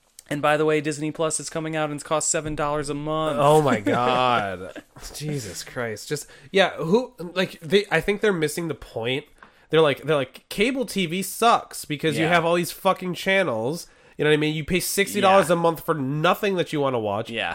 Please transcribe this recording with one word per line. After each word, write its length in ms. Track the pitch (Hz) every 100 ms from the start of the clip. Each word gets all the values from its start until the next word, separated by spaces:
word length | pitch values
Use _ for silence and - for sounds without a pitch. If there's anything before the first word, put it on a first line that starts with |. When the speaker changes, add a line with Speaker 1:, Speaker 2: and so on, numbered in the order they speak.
| _ - -
Speaker 1:
And 120 | 147
by 160 | 147 151
the 80 | 156
way, 160 | 156
Disney 300 | 147 143 151
Plus 280 | 147 160 -
is 100 | 143
coming 260 | 165 160 160
out 140 | 151
and 100 | 147
it 40 |
costs 260 | - 156 -
seven 240 | 165 151 151
dollars 340 | 147 151 143
a 40 |
month. 440 | 147 151 156 156 143
Speaker 2:
Oh 200 | 143 156
my 180 | 143 117
Speaker 1:
<laughs> 20 |
Speaker 2:
God. 1000 | 101 117 123 123 127 120 101 92 92 - - - -
Jesus 500 | - 151 147 107 -
Christ. 440 | - 131 117 104 -
Just, 180 | 147 - - -
yeah, 200 | 190 175 95
who, 380 | 156 214 247 -
like, 400 | 170 175 185 -
they, 240 | 156 196 202
I 100 | 160
think 200 | 160 202
they're 120 | 214
missing 340 | 180 151 - 170
the 80 | 139
point. 500 | - 120 113 131 - _ - _ _
They're 120 | 156
like, 220 | 156 135
they're 120 | 139 151
like, 320 | 131 - _
"Cable 360 | - 226 269 240
T 200 | 196 170
V 160 | 180
sucks 600 | 190 - 226 208 - - -
because 320 | 147 156 147
you 60 | 160
Speaker 1:
Yeah. 40 |
Speaker 2:
have 140 | 175 165
all 100 | 175
these 160 | 170
fucking 440 | - 190 180 185 165
channels." 720 | 196 190 170 110 117 170 - _ - -
You 60 |
know 80 | 151
what 40 | 151
I 20 |
mean? 180 | 151 156
You 80 |
pay 160 | 147 180
sixty 420 | - - 196 202
dollars 280 | 196 196 160
Speaker 1:
Yeah. 40 |
Speaker 2:
a 20 | 170
month 280 | 170 160 -
for 80 |
nothing 600 | 156 131 151 165 202 208 190
that 180 | 151
you 60 | 151
wanna 160 | 139 123
watch. 300 | 107 101 113
Speaker 1:
Yeah. 240 | 117 90